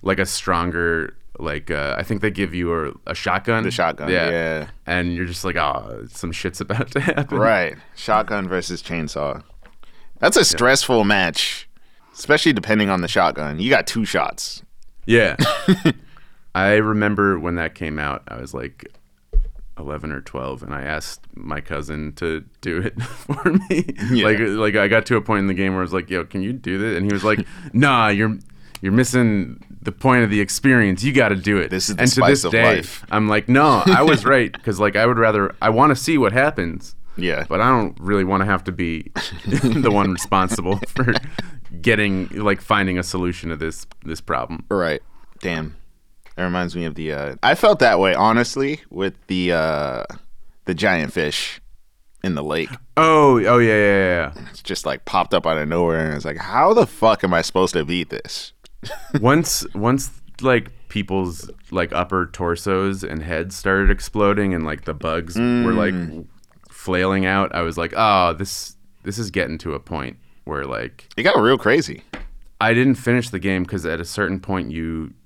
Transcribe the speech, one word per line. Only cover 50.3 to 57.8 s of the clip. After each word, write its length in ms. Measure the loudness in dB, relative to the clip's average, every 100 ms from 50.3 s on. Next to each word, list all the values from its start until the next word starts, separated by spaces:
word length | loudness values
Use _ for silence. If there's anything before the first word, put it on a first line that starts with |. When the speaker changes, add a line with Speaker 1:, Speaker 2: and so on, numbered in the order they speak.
| -14 -16 -12
Speaker 2:
the 100 | -6
giant 380 | 0 2 2 0
fish 480 | -2 -2 -2 -8 -10 -18 -20 -20 _ _ -10
in 120 | -6 -4
the 80 |
lake. 260 | -4 -4 -4 -8 -8 2
Speaker 1:
Oh, 480 | 4 6 6 6 6
oh, 120 | 6
yeah, 160 | 6
yeah, 20 | 6
yeah, 560 | 6 4 4 2 -2 -6
yeah. 80 | -16
Speaker 2:
It's 120 | -16
just, 240 | -8 -6 -4
like, 180 | -6
popped 300 | -2 0 2
up 120 | 0 2
out 120 | 0
of 100 | 0
nowhere, 380 | 0 2 0 -2
and 80 | -4
it's 80 |
like, 140 | -6 -8
"How 360 | -4 2 4
the 140 | 6 2
fuck 380 | 4 2 4 2
am 80 |
I 80 | 2
supposed 320 | 2 0 2
to 100 | 0